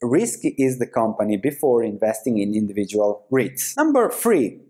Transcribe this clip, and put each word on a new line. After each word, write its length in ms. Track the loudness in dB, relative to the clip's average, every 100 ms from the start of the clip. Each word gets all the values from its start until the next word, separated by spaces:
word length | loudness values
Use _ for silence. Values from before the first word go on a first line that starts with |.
risky 540 | 0 0 0 -2 -4 0
is 220 | 0 0
the 80 | -2
company 480 | 0 0 0 -2 0
before 480 | -2 0 2 2
investing 540 | 0 -2 -2 -2 -2 -2
in 140 | 0
individual 720 | -2 -2 -4 -2 0 0 -2 -2
reits? 460 | 0 0 -6 -6 0
Number 340 | 2 4 2
three, 480 | 0 2 2 2 -4